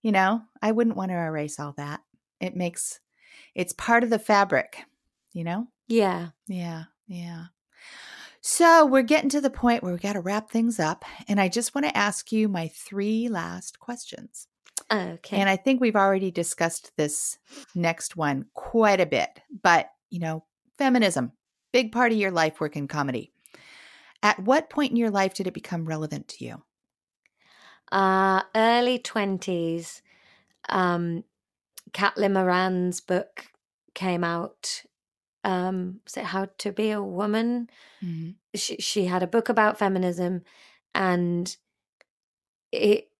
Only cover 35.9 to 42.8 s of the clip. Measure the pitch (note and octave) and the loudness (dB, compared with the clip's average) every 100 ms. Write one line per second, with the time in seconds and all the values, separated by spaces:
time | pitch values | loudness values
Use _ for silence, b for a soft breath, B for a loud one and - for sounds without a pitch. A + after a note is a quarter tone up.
35.9 | F#3+ - - F3 F#3+ G3 - G#3 G3 G#3+ | -10 -12 -10 -6 -4 -6 -6 -6 -2 -2
36.9 | G#3+ G3 F3+ G#3 G#3+ A#3 B3 A#3 B B | -2 -4 -2 0 0 0 -2 -6 B B
37.9 | B F3+ E3 E3 F#3 _ G#3 - - - | B -8 -8 -10 -14 _ -8 -8 -6 -4
38.9 | G#3+ F3+ F3+ F3 A#3 A#3 A#3 G#3+ G#3+ G3+ | -2 0 0 2 0 2 4 2 2 0
39.9 | F#3+ F3+ F3 F3+ F3+ b b b b _ | 2 0 0 -2 -4 b b b b _
40.9 | - F#3+ F3 F3 F3 F3+ - _ _ _ | -2 0 0 0 -2 -4 -10 _ _ _
41.9 | _ _ _ _ _ _ _ _ - | _ _ _ _ _ _ _ _ 0